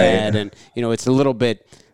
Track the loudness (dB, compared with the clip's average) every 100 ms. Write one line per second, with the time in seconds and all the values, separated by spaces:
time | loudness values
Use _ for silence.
0 | 4 2 0 -2 -4 -12 -14 -6 -4 -2
1 | 0 2 2 0 -2 -2 _ -20 _